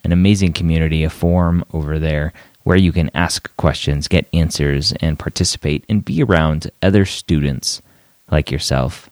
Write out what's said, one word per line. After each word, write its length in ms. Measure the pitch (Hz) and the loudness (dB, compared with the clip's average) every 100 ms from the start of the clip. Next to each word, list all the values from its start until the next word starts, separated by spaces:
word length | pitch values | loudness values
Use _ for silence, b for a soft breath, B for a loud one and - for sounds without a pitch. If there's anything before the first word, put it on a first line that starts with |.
an 100 | - | 2
amazing 400 | 87 95 101 95 | 2 4 4 2
community, 500 | 80 85 82 80 78 | 0 0 0 0 0
a 60 | 78 | -2
forum 560 | - 85 90 85 87 - | 0 2 2 2 0 -2
over 260 | 82 73 78 | -8 -4 -4
there 320 | 78 76 76 B B B | -2 -2 -4 B B B
where 140 | - 90 | 2 4
you 140 | 90 | 4
can 180 | 85 78 71 | 2 -2 0
ask 400 | 85 - - - | -2 -4 -10 -2
questions, 500 | 80 - - 71 - | -2 0 -2 -2 0
get 200 | 90 - | -2 0
answers, 600 | 82 80 - 71 69 73 - | 0 0 0 -2 0 -2 -2
and 180 | 80 78 | -4 -4
participate 680 | - - 87 - 76 76 - | -6 -4 -4 -2 -4 -4 -2
and 160 | 107 - | -2 -2
be 160 | 160 | -2
around 480 | 123 85 78 78 - _ | 2 2 2 0 -6 _
other 220 | 95 101 95 | 2 4 2
students 760 | - - 78 71 64 - - b b b b _ | -4 -2 0 0 -2 -6 -10 b b b b _
like 220 | 76 - | -2 0
yourself. 580 | 67 - 65 64 - - | -4 -2 0 -2 -6 -20